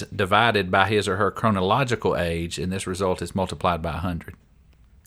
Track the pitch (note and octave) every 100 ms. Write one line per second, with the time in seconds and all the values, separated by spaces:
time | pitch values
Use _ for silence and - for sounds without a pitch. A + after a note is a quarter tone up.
0 | F#2+ G2+ F#2+ G#2 A#2 G#2 F2+ G2 F#2+ G#2+
1 | G2 F#2+ G2 - A2+ G2 F#2 B2 B2+ -
2 | F#2+ D2 E2+ E2+ E2+ - F#2 F#2+ F#2 F2+
3 | F#2+ F2+ F2 G2 F#2 D#2 F#2 E2+ D#2+ C#2+
4 | F#2 E2+ - - _ _ _ _ _ -